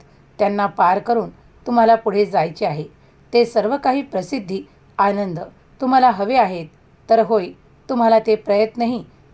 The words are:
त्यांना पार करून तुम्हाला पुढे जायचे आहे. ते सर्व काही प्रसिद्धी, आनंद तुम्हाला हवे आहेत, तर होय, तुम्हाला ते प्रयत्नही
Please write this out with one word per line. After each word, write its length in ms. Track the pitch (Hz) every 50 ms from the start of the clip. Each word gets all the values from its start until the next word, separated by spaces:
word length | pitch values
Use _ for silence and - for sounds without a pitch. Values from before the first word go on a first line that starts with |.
| - _ _ _ _ _ _ -
त्यांना 280 | 208 202 202 202 202
पार 320 | 196 - - 190 170 185 202
करून 320 | - - 240 233 190 170 - - _ _ _ - -
तुम्हाला 280 | 262 240 233 226 226 226
पुढे 320 | 226 226 220 190 202 208
जायचे 400 | 180 190 185 156 170 156 - -
आहे. 180 | 175 147 151 151 - - _ _ _ _ _ _ _ -
ते 120 | 240 240
सर्व 320 | 233 - 226 202 214 262 285 -
काही 180 | 262 254 277 277
प्रसिद्धी, 600 | - - 190 180 - 285 254 196 170 190 190 - - _ _ _ _ _ -
आनंद 420 | 196 202 202 202 202 190 170 156 - - - _ _ _ _ -
तुम्हाला 300 | 269 254 262 254 254 247
हवे 260 | 208 185 202 208 262
आहेत, 300 | 262 220 185 185 170 165 151 _ _ _ _ _ _ _ -
तर 80 | 226 226
होय, 280 | 214 180 226 214 180 175 - - _ _ _ _ _ -
तुम्हाला 300 | 269 240 233 226 226 220
ते 160 | 220 226 214
प्रयत्नही 680 | 214 - - 202 208 220 220 220 233 233 233 254 220 165 - _ _ _ _